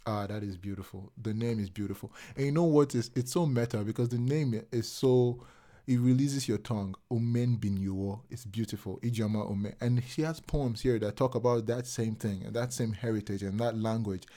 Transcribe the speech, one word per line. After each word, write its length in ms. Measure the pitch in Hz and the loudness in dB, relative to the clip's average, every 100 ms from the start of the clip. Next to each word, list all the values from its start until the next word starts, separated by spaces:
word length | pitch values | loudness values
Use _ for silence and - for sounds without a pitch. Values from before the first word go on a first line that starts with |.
| - | -6
Ah, 220 | 107 101 | -4 -4
that 160 | 107 | -6
is 140 | 101 92 | -6 -8
beautiful. 540 | 98 98 95 95 98 - | -8 -8 -10 -14 -16 -10
The 120 | 110 | -6
name 260 | 107 117 113 | -2 -2 -2
is 100 | 101 | -4
beautiful. 420 | 98 101 98 107 - - - | -4 -6 -6 -10 -16 -14 -4
And 100 | 139 | 0
you 60 | |
know 140 | 147 170 | 4 6
what? 280 | 147 143 | 6 6
It's, 160 | 123 113 - | 2 -2 -2
it's 160 | 123 | 0
so 140 | 180 165 | 0 2
meta 320 | 123 117 113 | 2 0 0
because 300 | 104 110 120 | -2 0 0
the 80 | 120 | 0
name 420 | 123 151 143 110 - | 0 2 0 -2 -2
is 160 | 120 110 | -4 -4
so, 560 | - 135 127 123 120 - - - - - | 2 6 6 6 0 -10 -20 -20 -14 0
it 100 | 127 | 4
releases 480 | 123 127 143 139 127 | 6 6 4 0 0
your 100 | 107 | -2
tongue. 340 | - 110 98 95 _ | -2 -2 -2 -6 _
Omen 480 | 120 117 120 123 117 | -2 2 2 2 2
Binyo. 640 | 101 98 98 95 98 101 - | 0 0 0 0 -2 -4 -10
It's 160 | 123 107 | -14 -8
beautiful. 540 | 98 110 104 - 95 | -6 -4 -6 -8 -4
Ijeoma 480 | 117 113 110 107 104 | -2 0 0 0 -2
Omen. 260 | 101 101 - | -2 -4 -2
And 220 | 120 123 | 0 0
she 180 | 123 - | 0 -2
has 160 | 156 160 | -2 -4
poems 420 | - 151 135 113 | -4 -2 -2 0
here 180 | 131 117 | 2 2
that 160 | 104 - | 0 0
talk 200 | 131 123 | 0 2
about 300 | 120 120 110 | 2 2 0
that 200 | 120 123 | -2 -4
same 280 | - 113 107 | -4 -2 -2
thing, 300 | 113 98 92 | -2 -4 -4
that 220 | 110 123 | -4 -2
same 180 | - 117 | -2 -2
heritage 500 | 104 120 110 101 98 | -2 0 0 -2 -4
and 160 | 98 101 | -2 0
that 180 | 120 113 | 0 2
language, 460 | 110 113 107 92 - | 0 0 0 -4 -8